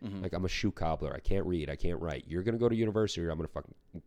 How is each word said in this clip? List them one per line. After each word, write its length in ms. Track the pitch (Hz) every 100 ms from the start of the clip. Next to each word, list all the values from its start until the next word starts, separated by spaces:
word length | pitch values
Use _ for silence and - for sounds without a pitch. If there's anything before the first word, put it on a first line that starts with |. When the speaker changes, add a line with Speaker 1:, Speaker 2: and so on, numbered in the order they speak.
Speaker 1:
Mm-hmm. 180 | 107 98
Speaker 2:
Like, 120 | 95
"I'm 120 | 87 92
a 20 |
shoe 240 | - 104
cobbler. 420 | - 82 78 76 67
I 40 |
can't 260 | - 98 87
read. 240 | 87 69
I 40 | 73
can't 240 | 87 82
write. 260 | 82 67 -
You're 160 | 85
gonna 140 | 101 113
go 100 | 120
to 60 | 113
university 460 | 110 104 104 90 85
or 60 |
I'm 60 | 80
gonna 100 | 80
fucking 260 | 73 - - _ 82